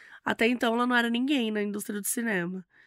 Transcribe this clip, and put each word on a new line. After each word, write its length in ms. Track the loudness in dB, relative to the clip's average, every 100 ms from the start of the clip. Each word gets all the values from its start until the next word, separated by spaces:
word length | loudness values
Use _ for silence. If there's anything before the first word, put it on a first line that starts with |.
| -20 -8
Até 220 | -4 2 2
então, 260 | 2 0
ela 120 | 2 2
não 100 | 2
era 140 | 2
ninguém 400 | 0 0 2 0
na 120 | 0
indústria 380 | -2 -4 -6 -6
do 60 | -4
cinema. 580 | -2 0 0 -2 -6 -12 _